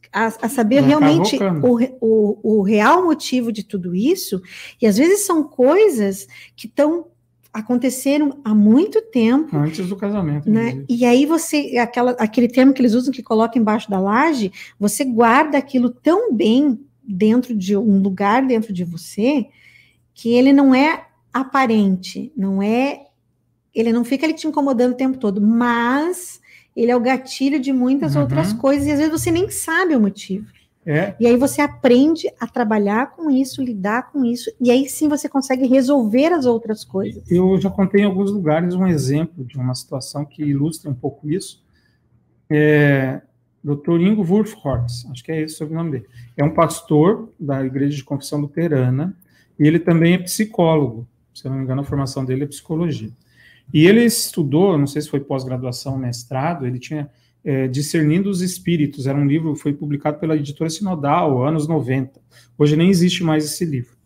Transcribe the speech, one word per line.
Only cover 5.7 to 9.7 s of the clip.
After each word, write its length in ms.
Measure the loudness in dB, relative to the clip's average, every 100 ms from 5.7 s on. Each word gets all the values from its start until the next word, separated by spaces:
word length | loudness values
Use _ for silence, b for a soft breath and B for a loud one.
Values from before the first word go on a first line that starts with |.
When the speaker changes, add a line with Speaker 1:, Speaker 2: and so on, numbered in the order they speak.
| 6 4 4 -2 -4 -12 B B -20
Speaker 1:
que 120 | -8
tão, 400 | 0 0 0 -8 _ _ _ _
aconteceram 880 | -12 -4 -2 -2 -2 -2 0 0 -2
há 100 | 0
muito 480 | 4 6 6 4 0
tempo, 540 | -2 0 2 2 0 -2
Speaker 2:
Antes 300 | -2